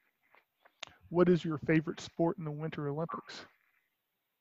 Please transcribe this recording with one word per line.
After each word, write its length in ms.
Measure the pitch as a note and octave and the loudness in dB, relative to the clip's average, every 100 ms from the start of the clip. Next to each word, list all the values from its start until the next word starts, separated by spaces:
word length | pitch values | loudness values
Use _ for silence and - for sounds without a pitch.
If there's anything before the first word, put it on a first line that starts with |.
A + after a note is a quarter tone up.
| _ _ _ _ _ _ - _ - _ - | _ _ _ _ _ _ -20 _ -20 _ -2
What 180 | E3 F3+ | 4 6
is 160 | F3 | 6
your 140 | E3+ D3+ | 2 -4
favorite 420 | - D#3+ D#3+ - | 4 4 2 -8
sport 380 | - - E3 F3 | -10 -2 0 0
in 60 | |
the 60 | D#3 | -6
Winter 380 | D3 D#3+ - C#3+ | -6 -6 -6 -6
Olympics? 580 | C#3+ E3 - - - - _ _ _ _ _ _ _ _ _ | -4 -6 -8 -10 -16 -18 _ _ _ _ _ _ _ _ _